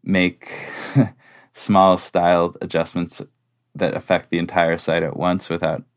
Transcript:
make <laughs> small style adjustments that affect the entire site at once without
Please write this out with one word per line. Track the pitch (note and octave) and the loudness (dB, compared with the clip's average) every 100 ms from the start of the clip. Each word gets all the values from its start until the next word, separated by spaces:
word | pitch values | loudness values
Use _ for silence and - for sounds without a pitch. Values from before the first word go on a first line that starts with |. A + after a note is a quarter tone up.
make | - F#2+ F2+ - - - - - - C#3 | 0 0 0 -2 -18 -16 -14 -14 -2 2
<laughs> | A2 - _ - _ | 2 -2 _ -20 _
small | - - G2 F#2+ F2+ | -18 2 6 6 4
style | - F2+ F2 F2 E2+ - | 0 0 2 2 0 -4
adjustments | - E2 E2 F2 E2+ - - _ _ _ _ - | -4 -4 -4 -6 -8 -10 -18 _ _ _ _ -4
that | F2 - | -4 -4
affect | - F2 - | -2 -2 0
the | E2+ | -4
entire | F2+ F2 E2 E2 | -2 0 0 0
site | - E2 | -2 -2
at | D#2+ - | -2 -2
once | F2+ F2+ - | -2 -2 -4
without | E2 E2 - - | -4 -2 -4 -10